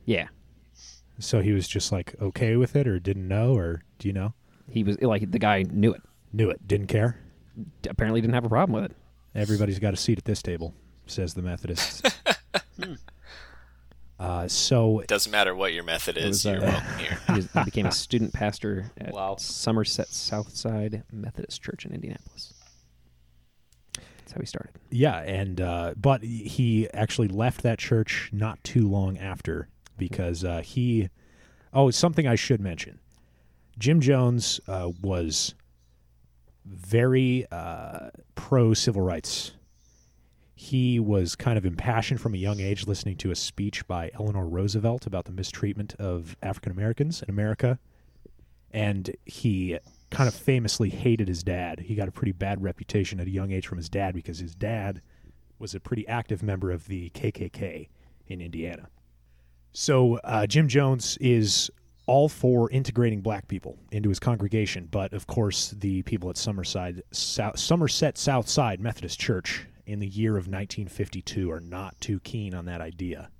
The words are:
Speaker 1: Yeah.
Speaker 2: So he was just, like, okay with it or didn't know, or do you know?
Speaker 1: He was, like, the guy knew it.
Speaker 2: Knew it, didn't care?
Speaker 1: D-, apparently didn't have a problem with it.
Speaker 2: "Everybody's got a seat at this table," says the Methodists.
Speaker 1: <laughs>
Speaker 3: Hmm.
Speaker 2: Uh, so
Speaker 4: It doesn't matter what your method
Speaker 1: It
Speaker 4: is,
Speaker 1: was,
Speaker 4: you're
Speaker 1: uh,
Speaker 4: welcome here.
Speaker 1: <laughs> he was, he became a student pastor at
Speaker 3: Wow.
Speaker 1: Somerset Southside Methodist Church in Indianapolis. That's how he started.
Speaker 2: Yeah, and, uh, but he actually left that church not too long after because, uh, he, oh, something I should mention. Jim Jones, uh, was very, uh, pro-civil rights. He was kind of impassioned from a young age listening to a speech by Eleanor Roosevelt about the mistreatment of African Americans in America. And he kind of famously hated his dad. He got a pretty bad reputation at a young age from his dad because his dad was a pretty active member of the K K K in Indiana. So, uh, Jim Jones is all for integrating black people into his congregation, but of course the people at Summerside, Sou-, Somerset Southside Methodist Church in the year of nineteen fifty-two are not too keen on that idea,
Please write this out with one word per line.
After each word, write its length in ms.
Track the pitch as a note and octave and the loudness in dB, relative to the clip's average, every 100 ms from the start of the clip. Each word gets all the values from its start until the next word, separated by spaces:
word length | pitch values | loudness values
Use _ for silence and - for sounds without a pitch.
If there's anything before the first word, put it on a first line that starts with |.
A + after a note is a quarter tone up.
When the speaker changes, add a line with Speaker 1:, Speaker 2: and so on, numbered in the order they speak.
| - | 0
Speaker 1:
Yeah. 220 | G2 - - - - _ - - - _ - | 0 0 -8 -20 -20 _ -20 -20 -20 _ -12
Speaker 2:
So 220 | - A#2 | 0 2
he 100 | G2 | 4
was 160 | G2+ F2+ | 2 2
just, 240 | G2 - | -2 -2
like, 240 | F#2+ F2 - | -2 -4 -4
okay 340 | G2+ - A2+ A#2 | -4 0 2 4
with 200 | B2 C#3+ | 4 4
it 120 | C3 | 2
or 120 | F#2 | 2
didn't 280 | F2+ G2 F#2 | 0 -2 0
know, 280 | G2 A#2+ B2+ | 2 4 4
or 260 | E2+ E2 - - | 2 -4 -8 -6
do 80 | G2 | -4
you 60 | |
know? 200 | G2 G2 - _ _ - | -2 -4 -6 _ _ -4
Speaker 1:
He 140 | A#2 | 0
was, 160 | G#2 G2+ | 2 2
like, 280 | B2 G#2 G#2 | 2 2 2
the 100 | G2+ | 2
guy 240 | G#2 G2 | 4 4
knew 300 | F#2+ G2+ A2 | 2 4 4
it. 80 | - - _ _ | 4 -4 _ _
Speaker 2:
Knew 160 | G#2+ G#2+ | 2 2
it, 180 | - - | 0 0
didn't 200 | G#2 G2 | 0 2
care? 320 | G#2+ A2+ A#2+ - - - - A2 - | 2 2 0 -10 -20 -20 -14 -14 -10
Speaker 1:
D-, 80 | - | -6
apparently 320 | - A2 A2+ | -2 2 2
didn't 120 | A2+ B2 | 4 2
have 100 | A#2 | 2
a 40 | |
problem 320 | A2+ F#3 A2 | 4 4 2
with 100 | G2+ | -2
it. 60 | - - _ _ G#2 | -8 -20 _ _ -2
Speaker 2:
"Everybody's 420 | G#2 G#2+ G#2 F#2+ | 2 2 2 2
got 140 | G#2 | 0
a 40 | F2+ | 0
seat 200 | - G2+ | 2 0
at 80 | G2+ | 0
this 160 | G#2 | -2
table," 320 | - E2+ D#2+ - - - - | -2 -4 -6 -10 -20 -20 -10
says 280 | - F2+ | -6 -4
the 80 | D#2+ | -4
Methodists. 600 | F2+ F2 - F2 - - - | -4 -4 -4 -2 -4 0 0
Speaker 1:
<laughs> 40 | - - A3 - - - - | 0 0 -2 -2 -6 -6 -10
Speaker 3:
Hmm. 140 | F3+ D3+ - - - - - - - - - - - - | -10 -10 -16 -20 -20 -20 -20 -20 -20 -20 -20 -20 -20 -8
Speaker 2:
Uh, 300 | F2+ F2 F2+ | -6 -4 -2
so 520 | - - B2 A2+ A2 | -2 4 6 6 4
Speaker 4:
It 80 | - | 2
doesn't 240 | G#2 G#2 | 0 2
matter 240 | G#2 G2 F#2 | 4 4 4
what 180 | F#2+ | 0
your 100 | E2 | 0
method 320 | E2+ E2 - E2+ | -2 -2 -2 0
Speaker 1:
It 80 | |
Speaker 4:
is, 60 | G2 | 0
Speaker 1:
was, 160 | G2+ G#2 | 0 0
Speaker 4:
you're 120 | F#2+ | 2
Speaker 1:
uh, 80 | F#2+ | 2
Speaker 4:
welcome 260 | F#2+ - - | 2 -2 -6
here. 180 | D#2+ F2 | -6 -2
Speaker 1:
<laughs> 40 | - | 0
he 60 | |
was, 180 | E3+ F2+ | 0 0
he 120 | - | 0
became 220 | G2+ A2 F#2 | 0 0 0
a 40 | |
student 420 | - - A#2+ A2+ | 0 0 0 0
pastor 580 | - G#2 G#2 G#2+ G2 G#2 - | 0 -2 -2 -4 -6 -8 -12
at 140 | - | -10
Speaker 3:
Wow. 220 | G2+ F#2+ G2 | -6 -6 -6
Speaker 1:
Somerset 720 | - - - A2+ G#2 - - | -8 -4 0 2 0 -2 -4
Southside 920 | - - G#2+ G#2 - A#2+ A2 G#2+ G#2+ - | -6 -4 -4 -6 -6 -4 -4 -4 -6 -10
Methodist 500 | A2 G2+ - - - | -12 -10 -10 -10 -10
Church 240 | - - - | -10 -12 -10
in 60 | |
Indianapolis. 600 | - - - - - - - - _ _ _ _ _ _ _ _ _ _ _ _ | -10 -10 -12 -14 -18 -18 -20 -20 _ _ _ _ _ _ _ _ _ _ _ _
That's 380 | - - - - | -16 -16 -20 -14
how 80 | - | -10
he 60 | - | -8
started. 260 | - - - - | -10 -14 -18 -4
Speaker 2:
Yeah, 260 | A#2+ C#3+ F2+ | 2 4 2
and, 420 | D#2+ G2 G2 F2+ | -2 -2 -2 -2
uh, 360 | F2+ F2 F2 G#2 | -2 -2 -4 0
but 240 | C#3 C3 | 2 2
he 640 | A2+ A2+ G2+ - A#2+ A2 A2 | 0 -8 -4 0 2 4 2
actually 340 | - G#2+ - G#2+ | 0 0 2 0
left 340 | F#2+ A#2+ - | 2 0 0
that 160 | B2 A2+ | 0 0
church 500 | - A#2 A2 - - | 2 2 2 -2 -4
not 320 | G#2 A2 - | -2 -4 -4
too 240 | - B2 G#2 | 0 4 4
long 300 | G2 F#2+ F#2+ | 4 2 -2
after 500 | G2 F#2 - D#2 - - - - | -6 -6 -4 -6 -6 -14 -18 -6
because, 460 | F#2 F2 F2+ E2 | -4 -2 -2 -2
uh, 180 | F2+ E2+ | -2 -4
he, 480 | E2 - B2 A#2 F#2+ - - - - _ _ | -4 0 2 2 0 -4 -20 -20 -20 _ _
oh, 160 | E3 C#3 | 4 6
something 380 | A#2 F3 D#3+ C#3+ | 6 4 4 4
I 80 | A2+ | 4
should 260 | - A#2 | 4 2
mention. 380 | G2+ D#2+ - - _ _ _ _ _ _ _ - | 0 -4 -8 -14 _ _ _ _ _ _ _ -2
Jim 200 | A2 E3 | 4 6
Jones, 600 | C3 C3+ B2 A#2+ A2 - - | 6 6 4 4 0 -4 -6
uh, 240 | F#2+ F2 F2 | -6 -4 -4
was 540 | F#2+ F2+ E2 D#2 - - _ _ _ _ _ _ _ _ _ _ | -2 0 0 -2 -4 -6 _ _ _ _ _ _ _ _ _ _
very, 840 | - F#2+ F2+ A2+ B2+ C3 B2+ B2+ - | -18 -16 0 4 6 4 4 2 -2
uh, 600 | F2 E2+ F2 - - A#1 - - - | -8 -8 -10 -10 -12 -16 -20 -20 -16
pro-civil 640 | - C3+ A2+ A2 - G2 | 2 6 6 6 4 2
rights. 500 | F#2 E2+ - - - - _ _ _ _ _ _ _ _ _ | 0 0 -4 -8 -8 -14 _ _ _ _ _ _ _ _ _
He 460 | - - C3 B2 B2 | -20 -2 2 4 4
was 360 | G#2+ G2+ E2+ - | 4 2 2 0
kind 220 | - A2 | 0 2
of 80 | F#2 | 0
impassioned 560 | E2 - A2+ A2+ B2+ | -2 0 0 0 -2
from 140 | B2+ G2 | -2 -2
a 20 | |
young 220 | F#2+ G2+ | -2 0
age 260 | G2 G2+ - | -2 -2 -2
listening 320 | G2 - F#2 | -2 -4 -4
to 140 | G2 | -4
a 40 | F2 | -4
speech 520 | - - G2+ - - | -4 -4 -4 -4 -6
by 240 | F2 E2+ | -6 -6
Eleanor 340 | - G#2+ G2+ F2 | -4 -2 -2 -2
Roosevelt 600 | E2+ G2 G#2+ A2 A#2+ - | 0 0 2 0 0 -4
about 180 | F#2+ - | -6 -6
the 60 | |
mistreatment 640 | F#2 F#2+ - G#2 G2+ G#2 - | -6 -8 -4 -4 -4 -8 -6
of 400 | G2+ F2 E2 - | -4 -4 -6 -8
African 280 | - F#2+ - | -8 -6 -6
Americans 520 | F#2 G#2+ A2+ D3 E3 | -2 -2 0 -2 -2
in 80 | - | -4
America. 480 | G2 G#2+ A2 B2 B2 - _ _ - - - - _ _ | -2 -2 0 0 0 -6 _ _ -20 -20 -20 -20 _ _
And 460 | G#2+ G#2 G2+ F#2 - - | -2 0 0 -4 -10 -14
he 540 | - A#2+ F#2+ F2+ E2+ - - _ | -4 0 0 0 -4 -10 -20 _
kind 160 | - C3 | 0 0
of 80 | - | 2
famously 560 | - C3 A2 - G#2 | 2 2 2 0 0
hated 360 | - B2+ A2 G2 | 2 2 2 2
his 140 | F2 | -2
dad. 380 | F2+ F2+ F2 D#2+ | -4 -4 -4 -8
He 160 | F2 G#2+ | -6 -4
got 120 | F#2+ | -4
a 40 | |
pretty 200 | - A2 | -2 -2
bad 300 | F2+ G2 G2 | -2 -2 -2
reputation 580 | F#2+ - - G#2+ F#2+ F#2+ | -4 -6 -2 0 0 -2
at 60 | F2+ | -4
a 60 | |
young 200 | F#2+ G2 | -2 -2
age 140 | F#2+ - | -4 -4
from 140 | F2+ | -6
his 100 | D#2+ | -6
dad 240 | G2 G2 | -2 -2
because 240 | F2+ - E2 | -4 -8 -8
his 160 | F2 | -10
dad 480 | E2 G#2+ A2+ G2 F#2+ - - - - - - | -6 -4 -2 -4 -6 -12 -20 -20 -20 -20 -14
was 160 | A2 | -12
a 60 | F#2+ | -10
pretty 280 | - A#2+ G#2+ | -6 -4 -2
active 360 | A#2 A2+ G2+ | -4 -2 -2
member 260 | G#2 F#2+ F#2 | -2 -2 -2
of 160 | F2 - | -4 -6
the 240 | F#2 E2+ | -8 -8
K 220 | - G#2+ | -4 -4
K 180 | - F2+ | -4 -8
K 400 | - F#2+ D#2 D2+ _ - - - | -8 -8 -10 -16 _ -20 -20 -12
in 120 | F#2+ | -10
Indiana. 480 | E2+ E2 E2 E2+ - - _ _ _ _ _ _ _ | -8 -8 -8 -10 -16 -20 _ _ _ _ _ _ _
So, 440 | - - C3+ B2 A#2 | -4 2 6 6 4
uh, 220 | - A2+ G#2 | 0 0 4
Jim 220 | B2+ D3+ | 6 6
Jones 500 | C3 C3+ C3 - - | 6 6 4 -2 0
is 520 | C3 A#2+ G#2+ - - - _ _ - | 4 6 6 2 0 -6 _ _ 2
all 240 | C3 D3 | 6 6
for 400 | - B2+ B2 A#2 | 4 4 6 4
integrating 520 | C3 C3+ A#2 A#2+ G#2+ | 2 0 2 2 2
black 260 | G2 G2+ - | -2 -4 -4
people 320 | G2 - - - | -8 -8 -14 -8
into 180 | G#2+ G#2 | 0 2
his 100 | F#2 | 2
congregation, 680 | - A#2 G2 A2 G#2 G2 F2 | 0 0 2 0 0 -4 -4
but 200 | G#2+ G2 | -4 -4
of 140 | G#2 - | -6 -4
course 460 | - G#2 - - | 0 0 0 -4
the 320 | G#2 G2+ F#2+ | -4 -2 -2
people 260 | F2+ G#2+ F2+ | -2 -4 -4
at 80 | F2 | -4
Summerside, 640 | - G2 F2 - F2+ F2+ - | -4 -4 -4 -4 -6 -8 -10
Sou-, 420 | - - - G#2+ - | -6 -4 -2 -2 -2
Somerset 640 | - E3+ D3+ - D#3 - | 2 2 2 2 0 2
Southside 600 | - C3+ A2 - B2 F#2 | 0 2 2 2 2 0
Methodist 400 | A2+ - F2+ - | -4 -6 -8 -4
Church 460 | - G2 - - - - - | -2 -2 -2 -6 -10 -16 -8
in 120 | G#2 | -6
the 80 | G2+ | -4
year 300 | G2 A2 G#2 | 0 2 2
of 100 | F#2 | 0
nineteen 400 | F#2+ G2+ - F#2+ | -6 -6 -8 -8
fifty-two 640 | - G2+ F#2+ - - F2+ | -6 -6 -6 -6 -4 -2
are 80 | E2 | -4
not 400 | E2+ F2+ F#2+ - | -8 -10 -12 -10
too 200 | - G2 | -4 -4
keen 340 | - A#2 G#2 | -4 -6 -6
on 120 | F2+ E2+ | -6 -6
that 160 | F2 | -8
idea, 480 | E2 E2 F2+ E2+ - - | -8 -8 -8 -8 -12 -20